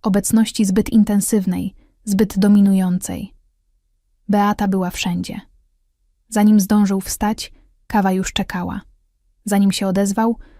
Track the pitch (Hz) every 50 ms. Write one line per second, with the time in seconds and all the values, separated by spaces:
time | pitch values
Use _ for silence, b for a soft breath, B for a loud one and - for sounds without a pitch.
0 | _ 226 185 202 196 - - 220 226 - - - 220 190 190 220 202 - - 226
1 | 208 - 208 202 - - - 208 185 190 180 180 185 190 - - _ _ _ _
2 | _ 220 202 190 220 196 - 196 196 202 208 208 196 196 196 190 185 180 180 185
3 | - - 180 - - 190 - _ _ _ _ _ _ _ _ _ _ _ _ _
4 | _ _ _ _ _ - 202 202 202 208 208 - 208 196 190 190 180 180 - -
5 | - 180 175 180 180 - - 202 - _ _ _ _ _ _ _ _ _ _ _
6 | _ _ _ _ _ _ 220 214 208 208 214 208 190 190 214 208 208 190 196 196
7 | 190 - - - 220 208 220 - - - - _ _ _ _ _ _ _ - 214
8 | 196 190 185 190 185 - - - 185 - - 180 175 180 - 196 - _ _ _
9 | _ _ _ _ _ _ _ _ _ 208 208 196 196 196 190 - 202 190 185 196
10 | 202 196 202 220 220 233 233 b b b b